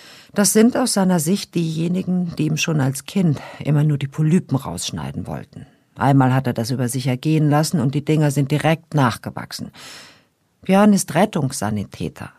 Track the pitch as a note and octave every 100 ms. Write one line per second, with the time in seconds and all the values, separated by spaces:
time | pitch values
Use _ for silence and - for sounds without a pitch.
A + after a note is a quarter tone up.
0 | - - - - G3+ A3+ A3 C4 B3+ -
1 | F#3 F3+ D3+ G3 - F3 E3 D#3 E3 F3
2 | F#3+ F3+ F3 D#3+ D#3 D#3 - D#3 C3+ C3+
3 | - G3+ F3 C#3 - - - D3 D3+ C#3+
4 | C#3 - D#3 F3 - C3+ E3+ E3+ - -
5 | - - - D2 - - - _ _ -
6 | B2 C#3 B2+ C3 C3 A#2+ A2+ B2+ B2 C3
7 | C3 B2+ D3+ D#3 D3+ D3 D#3 F3+ B2 C#3+
8 | D3 D#3 D3+ C#3+ C3+ D3 D3 D#3+ - D3+
9 | B2+ - - - A#1 - - - - -
10 | - - _ _ _ _ - F#3+ G#3+ G3
11 | - - G#3+ G3 C#3 - G#2 G#2+ F#2+ -
12 | E2 - -